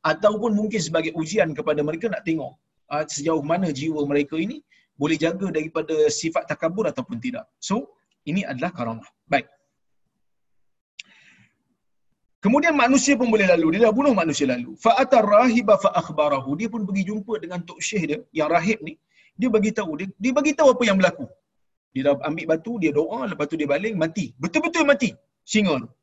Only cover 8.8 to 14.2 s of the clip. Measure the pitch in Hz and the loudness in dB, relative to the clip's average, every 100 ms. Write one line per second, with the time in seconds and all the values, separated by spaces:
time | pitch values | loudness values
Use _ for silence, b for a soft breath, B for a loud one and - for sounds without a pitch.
8.8 | 117 117 - _ _ 139 - _ _ _ | -6 -8 -14 _ _ -2 -2 _ _ _
9.8 | _ _ _ _ _ _ _ _ _ _ | _ _ _ _ _ _ _ _ _ _
10.8 | _ _ b b b b b _ _ _ | _ _ b b b b b _ _ _
11.8 | _ _ _ _ _ _ 202 262 330 294 | _ _ _ _ _ _ 2 4 4 2
12.8 | 240 269 - 269 240 214 190 170 160 180 | 4 4 4 2 2 2 4 4 4 4
13.8 | 226 208 285 214 | 4 4 2 2